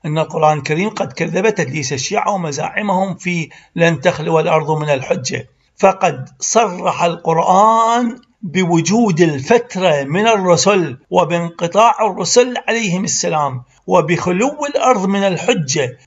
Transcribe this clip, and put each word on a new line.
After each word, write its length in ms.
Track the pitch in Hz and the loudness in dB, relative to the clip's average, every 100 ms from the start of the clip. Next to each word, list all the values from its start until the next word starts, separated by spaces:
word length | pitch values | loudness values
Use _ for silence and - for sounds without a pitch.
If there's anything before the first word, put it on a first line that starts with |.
| 156 | -4
أن 120 | 156 | -4
القرآن 400 | 151 165 151 151 | -2 0 2 2
الكريم 320 | 139 156 208 | -2 -2 -2
قد 240 | 214 135 | -4 -6
كذب 360 | - 165 175 220 | -6 -4 0 0
تدليس 440 | 214 131 151 131 | 0 -4 -6 -6
الشيعة 400 | 170 - 208 - | -6 -4 -2 -2
ومزاعمهم 800 | 196 165 143 - 202 208 185 196 180 | -2 -4 -6 -6 -4 -2 0 -2 -4
في 340 | 180 175 143 - _ 175 | -4 -4 -6 -12 _ 0
"لن 260 | 170 160 | 0 2
تخلو 380 | 175 156 160 160 | 0 0 0 0
الأرض 320 | 165 160 151 | 2 0 0
من 180 | 156 151 | -2 0
الحجة"، 580 | 135 - - 123 - - _ _ - | -2 -2 -4 -4 -8 -10 _ _ 0
فقد 520 | 190 185 180 131 131 _ | 2 2 0 -2 -10 _
صرح 640 | - 220 214 180 180 135 | -2 0 0 -2 -4 0
القرآن 1160 | 170 165 165 160 - 185 214 226 226 233 240 - _ _ | -2 -2 -2 0 2 4 4 4 2 0 -2 -6 _ _
بوجود 800 | 180 170 175 170 160 220 226 165 | -6 -2 2 2 2 2 2 4
الفترة 840 | 170 139 131 233 233 185 185 147 | 2 2 2 2 2 -2 0 0
من 240 | 135 175 226 | 0 0 2
الرسل 720 | 214 185 170 196 202 156 123 _ | 2 4 2 4 2 0 -6 _
وبانقطاع 840 | 185 160 170 170 - 170 196 233 202 214 | 0 0 0 -4 -4 -2 4 4 4 -2
الرسل 480 | 180 175 247 254 247 - | -2 0 2 2 -2 -4
عليهم 360 | 226 214 180 | -2 -2 -2
السلام 600 | 208 - 175 156 143 127 - _ - | -4 -4 -2 -2 -2 -6 -12 _ 0
وبخلو 800 | 180 151 175 180 180 269 294 285 | 0 2 0 0 0 0 -2 -6
الأرض 400 | - 254 226 190 | 0 2 2 0
من 180 | 196 | 0
الحجة 760 | 196 170 - 220 139 156 123 - | 0 0 0 -2 -2 -2 -4 -6